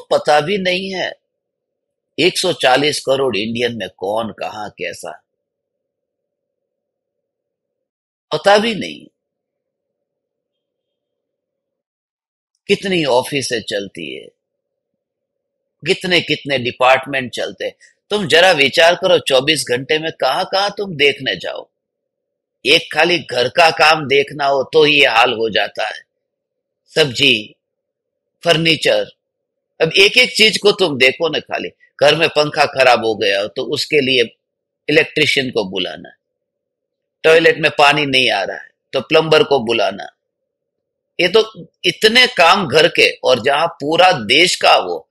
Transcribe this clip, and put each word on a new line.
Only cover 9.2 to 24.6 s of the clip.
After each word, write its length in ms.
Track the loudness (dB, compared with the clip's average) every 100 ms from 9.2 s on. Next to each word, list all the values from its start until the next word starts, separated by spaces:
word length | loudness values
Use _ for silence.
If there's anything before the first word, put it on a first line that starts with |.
| _ _ _ _ _ _ _ _ _ _ _ _ _ _ _ _ _ _ _ _ _ _ _ _ _ _ _ _ _ _ _ _ _ _ -4
कितनी 340 | -4 -2 -4 0
ऑफिसें 560 | -2 -2 -6 -6 -8
चलती 520 | -8 -10 -10 -14 -16 -16
है, 120 | -20 _ _ _ _ _ _ _ _ _ _ _ _ _ _ _
कितने 360 | -6 -4 0 -2
कितने 360 | 0 -6 -4 -4
department 720 | -4 0 2 2 0 -8 -8
चलते 320 | -8 -10 -8 -12
हैं। 80 | -12 _ _ -6
तुम 160 | -4 2
जरा 240 | 4 4
विचार 440 | 4 2 4 2 2
करो, 220 | 0 0
चौबीस 460 | 2 0 0 -4 -4
घंटे 260 | -6 -4 -4
में 120 | -4
कहां 340 | -4 -4 -2 -4
कहां 240 | -4 -4
तुम 260 | -6 -10 -2
देखने 400 | -2 -2 -8 -8
जाओ। 320 | -10 -12 -16 _ _ _ _ _ _ _ _ _ 0
एक 220 | 0 0
खाली 240 | 0 0 0
घर 300 | -4 -4 -2
का 200 | 2 2
काम 360 | 4 2 2 2
देखना 380 | 0 0 -2 -2
हो 180 | 0